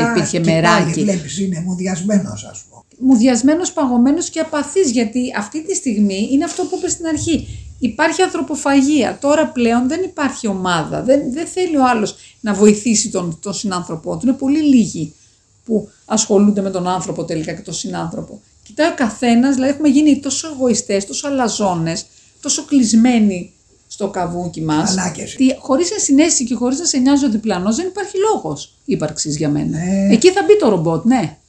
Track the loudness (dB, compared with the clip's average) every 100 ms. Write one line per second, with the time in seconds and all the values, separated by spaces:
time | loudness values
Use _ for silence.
0 | 2 0 -2 0 0 2 4 2 2 0
1 | 0 -2 -4 -6 -4 -4 -4 -4 -4 -4
2 | 0 0 0 -10 -14 -18 -20 -20 _ -2
3 | 4 6 4 4 2 2 -2 -2 0 2
4 | 4 2 -2 -6 -4 -4 -2 0 2 2
5 | 0 -2 -4 -6 -8 -8 -6 -4 -2 2
6 | 2 2 0 0 0 -4 -4 -4 -4 -4
7 | -4 -4 -2 -2 -4 -14 -16 -6 -4 0
8 | -2 0 -2 -2 -6 -4 0 2 4 2
9 | 0 0 0 2 0 0 0 2 0 -2
10 | -6 -4 -6 -4 -6 -4 -2 -2 -2 -2
11 | 2 2 0 -6 -6 -4 -2 2 2 2
12 | -2 -6 -20 _ -4 4 6 4 2 0
13 | -2 -4 -6 -8 -10 -6 -4 -4 -6 -8
14 | -8 -4 -2 0 0 2 4 4 4 -2
15 | -8 -10 _ _ _ _ -4 -4 -4 _
16 | -4 -2 2 4 4 2 -2 -2 -2 -4
17 | -4 -6 -6 -6 -6 -10 -10 -10 -8 -6
18 | -8 -8 -12 -16 _ _ -12 -2 -2 0
19 | -4 0 2 4 4 2 0 2 4 6
20 | 6 4 0 -6 -6 -2 0 0 0 -2
21 | -2 -6 -4 -2 -2 0 -2 0 -2 -4
22 | -10 _ _ _ -6 -4 0 2 4 4
23 | 4 4 2 0 -8 _ _ _ -18 -8
24 | -6 -4 -6 -4 -8 -6 -2 0 0 -2
25 | -4 -6 -8 0 2 0 -2 0 0 -2
26 | 2 4 4 2 -2 -2 -2 -2 -2 2
27 | 2 4 2 0 -2 -2 0 -2 -2 -6
28 | -6 0 0 0 -2 -8 -12 _ -4 -2
29 | -4 -4 -6 -2 -2 -2 -2 -4 -2 0
30 | 4 4 4 4 4 4 4 2 0 0
31 | 2 2 0 -6